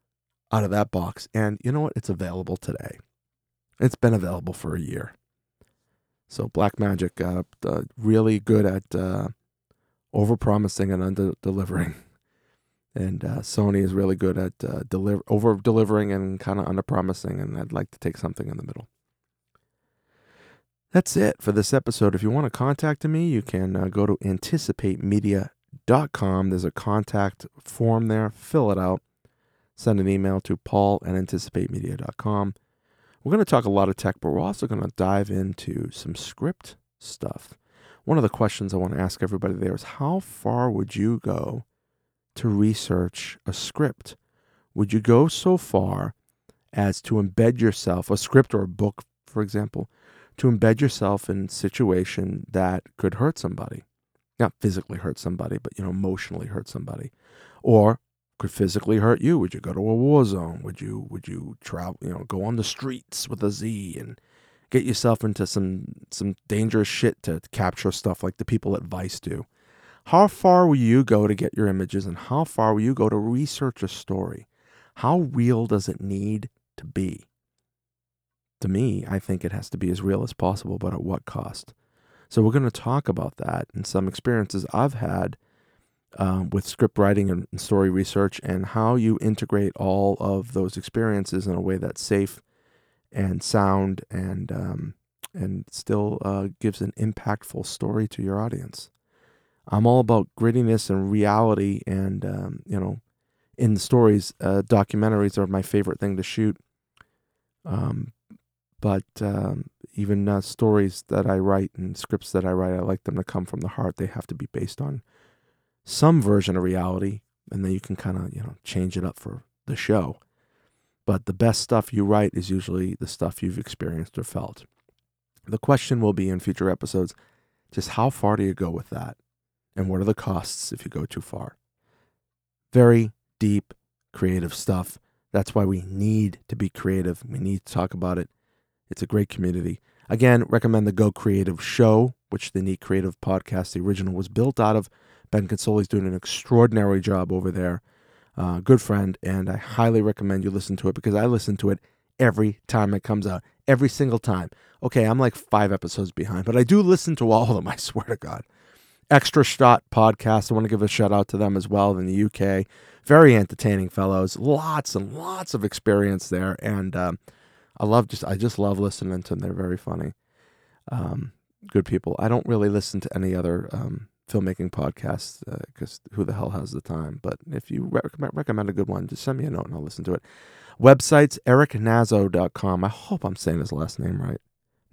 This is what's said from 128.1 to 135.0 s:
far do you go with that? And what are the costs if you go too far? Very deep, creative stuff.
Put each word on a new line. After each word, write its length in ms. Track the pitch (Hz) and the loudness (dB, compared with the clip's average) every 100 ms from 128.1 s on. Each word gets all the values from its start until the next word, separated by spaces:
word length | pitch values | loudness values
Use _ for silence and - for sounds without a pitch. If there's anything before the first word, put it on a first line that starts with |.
far 240 | - 101 107 | 2 0 2
do 80 | |
you 100 | 98 | 0
go 160 | 90 87 | -2 -4
with 200 | 82 - | -6 -8
that? 280 | - 82 - _ _ _ _ _ 95 | -10 -12 -14 _ _ _ _ _ -4
And 120 | 95 | -2
what 100 | 92 | 0
are 60 | 98 | 0
the 80 | |
costs 580 | 104 - 90 - - - | 0 -2 -4 -6 -10 -10
if 140 | - - | -10 -10
you 40 | |
go 160 | - - | -8 -8
too 140 | - | -8
far? 380 | - - - - _ _ _ _ _ _ _ _ _ _ _ | -10 -12 -12 -16 _ _ _ _ _ _ _ _ _ _ _
Very 400 | 127 120 117 110 - _ _ | 6 8 8 4 -4 _ _
deep, 340 | 107 101 - - _ _ _ | 0 0 -2 -14 _ _ _
creative 400 | - 92 92 85 | -2 0 0 -2
stuff. 440 | - - 92 87 - | -6 -2 -2 -4 -12